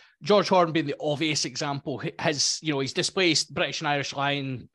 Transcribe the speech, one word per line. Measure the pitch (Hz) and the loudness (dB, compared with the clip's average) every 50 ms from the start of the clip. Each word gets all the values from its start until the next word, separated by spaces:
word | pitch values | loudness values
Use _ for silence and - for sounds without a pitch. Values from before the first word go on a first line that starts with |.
| - _ _ _ - | -20 _ _ _ 2
George | 143 208 202 180 - | 4 6 6 6 6
Horn | 196 185 175 165 | 4 4 4 4
being | 151 170 143 | 2 0 0
the | 143 135 - | 0 -4 -4
obvious | - 151 147 131 160 156 147 - - | -2 -2 -2 0 0 0 0 -2 -2
example. | 139 123 - 156 147 143 135 - - - - 143 | -4 -4 -4 -4 -4 -4 -4 -4 -6 -6 -6 -6
H-, | 170 - - | -8 -6 -2
his, | - 165 151 135 - - - - 165 | -2 -2 0 0 0 -2 -2 -2 -2
you | 156 147 | -2 -2
know, | 135 | -2
he's | 135 127 - | -2 -2 -2
displaced | 180 165 - - 190 185 170 147 - - - 143 | -2 -2 -2 0 2 2 4 4 2 0 -2 -2
British | 175 175 139 - - | -4 -2 -2 -2 -4
and | 165 | -2
Irish | 147 147 143 139 - - | 0 0 0 -2 -4 -4
Lion, | 135 139 143 143 143 135 135 131 113 - - | -2 -2 0 -2 -2 -4 -6 -8 -8 -10 -16